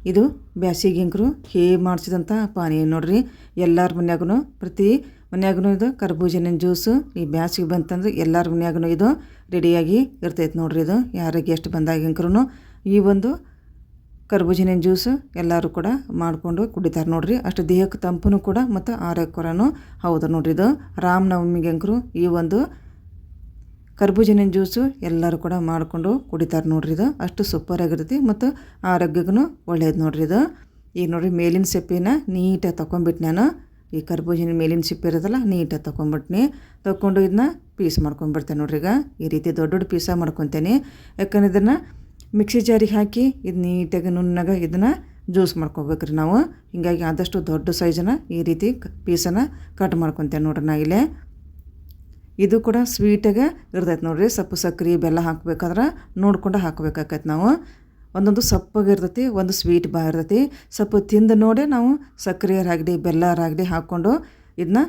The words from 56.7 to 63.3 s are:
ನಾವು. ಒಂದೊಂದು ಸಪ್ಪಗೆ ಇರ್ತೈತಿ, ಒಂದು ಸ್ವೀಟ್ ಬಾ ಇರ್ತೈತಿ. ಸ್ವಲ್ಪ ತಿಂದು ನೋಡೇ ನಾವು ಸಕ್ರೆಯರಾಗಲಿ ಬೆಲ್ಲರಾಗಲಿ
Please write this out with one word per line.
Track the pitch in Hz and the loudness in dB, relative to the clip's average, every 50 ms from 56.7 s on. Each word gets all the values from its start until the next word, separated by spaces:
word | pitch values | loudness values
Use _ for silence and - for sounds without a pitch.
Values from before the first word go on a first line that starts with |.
| 151 - 156 156 151 160 151 - 156 151 156 160 | -4 -4 -6 -4 -4 -4 -6 -6 -6 -6 -4 -2
ನಾವು. | 151 160 185 233 302 330 - - - _ - _ _ _ - - - 185 | -2 2 4 4 2 2 -2 -16 -20 _ -20 _ _ _ -20 -10 -4 0
ಒಂದೊಂದು | 196 208 202 214 - - | 2 2 2 2 2 2
ಸಪ್ಪಗೆ | - - - - - 214 202 196 202 | 0 0 0 -2 -2 0 4 4 2
ಇರ್ತೈತಿ, | 190 180 175 - 233 254 262 220 190 | 2 0 -6 -4 -2 -2 -2 0 -2
ಒಂದು | 190 180 190 - | -2 -2 -2 -2
ಸ್ವೀಟ್ | - 170 175 175 175 147 - | 0 2 2 2 2 0 -4
ಬಾ | 165 160 160 | -2 -2 0
ಇರ್ತೈತಿ. | 156 165 156 160 196 233 277 277 - - - _ - | -2 -2 -2 2 2 2 2 0 -2 -14 -20 _ -4
ಸ್ವಲ್ಪ | - 208 208 - 202 202 - | -4 -2 2 2 0 2 4
ತಿಂದು | 214 214 220 220 226 214 220 | 4 4 6 6 6 6 6
ನೋಡೇ | 220 220 254 294 294 277 | 4 4 2 2 0 0
ನಾವು | 240 233 254 285 294 - - _ - - | 2 2 2 2 0 -4 -14 _ -8 -6
ಸಕ್ರೆಯರಾಗಲಿ | 196 185 185 - 185 190 190 185 180 170 160 160 175 175 165 - | -6 -4 -2 -2 0 0 0 0 0 -2 -2 -2 -2 -2 0 0
ಬೆಲ್ಲರಾಗಲಿ | 175 160 160 170 175 | 0 0 2 2 2